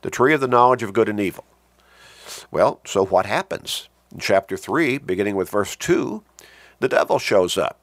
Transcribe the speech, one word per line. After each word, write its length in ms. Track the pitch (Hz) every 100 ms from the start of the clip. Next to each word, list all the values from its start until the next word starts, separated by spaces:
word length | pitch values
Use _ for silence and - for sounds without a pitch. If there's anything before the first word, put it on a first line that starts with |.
the 80 | -
tree 240 | - 127
of 60 | 156
the 80 | 131
knowledge 340 | 123 123 123
of 100 | 107
good 160 | 101 110
and 100 | 104
evil. 260 | 98 82 - _ _ _ _ _ - - - - -
Well, 300 | 73 110 - -
so 180 | 101
what 220 | 98 95 95
happens? 640 | 123 190 - - - - _ _
In 80 | -
chapter 360 | - 98 - 95
three, 420 | - 117 156 135
beginning 360 | 131 92 101 98
with 140 | 90
verse 240 | 104 98
two, 480 | - - 170 - 214 _ _ - _ - _
the 100 | 220
devil 300 | - - 185
shows 400 | - 104 90 95
up. 200 | 73 -